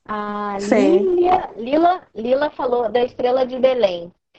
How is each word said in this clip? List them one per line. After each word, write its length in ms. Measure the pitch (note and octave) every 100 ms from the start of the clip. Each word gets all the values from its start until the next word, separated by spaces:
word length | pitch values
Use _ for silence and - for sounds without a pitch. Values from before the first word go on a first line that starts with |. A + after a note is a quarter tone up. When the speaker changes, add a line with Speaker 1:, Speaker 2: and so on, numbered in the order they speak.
| -
Speaker 1:
A 520 | G#3+ G#3 G#3 G#3 G3+
Speaker 2:
Sim. 500 | G3+ G#3+ C#4+ F#4 F#4+
Speaker 1:
Lilia, 420 | F4 F4 F#4 - G3
Lila, 500 | A#3 D4+ E4+ F4+ -
Lila 360 | - A3+ C4+ D4
falou 400 | - C#4+ A#3+ A3+
da 140 | A#3
Estrela 420 | B3 - B3 C4 B3+
de 120 | B3+
Belém. 540 | C4 B3+ G3+ F3 E3+ - _